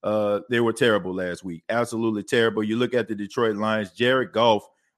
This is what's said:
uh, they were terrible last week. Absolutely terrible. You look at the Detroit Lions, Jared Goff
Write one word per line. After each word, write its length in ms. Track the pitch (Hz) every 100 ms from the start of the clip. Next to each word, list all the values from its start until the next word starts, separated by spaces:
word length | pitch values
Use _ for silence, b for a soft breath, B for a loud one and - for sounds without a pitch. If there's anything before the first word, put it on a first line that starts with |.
uh, 380 | 101 107 104 101 -
they 100 | 120
were 140 | 117
terrible 400 | 113 123 104 92
last 280 | 92 90 87
week. 220 | 92 82 -
Absolutely 540 | 117 117 113 113 104
terrible. 400 | 98 123 113 107
You 140 | 107 113
look 180 | 123
at 140 | 123 107
the 60 |
Detroit 420 | 104 101 - 117 104
Lions, 360 | 110 110 101
Jared 400 | - 120 131 123
Goff 300 | 107 117 104 - _ _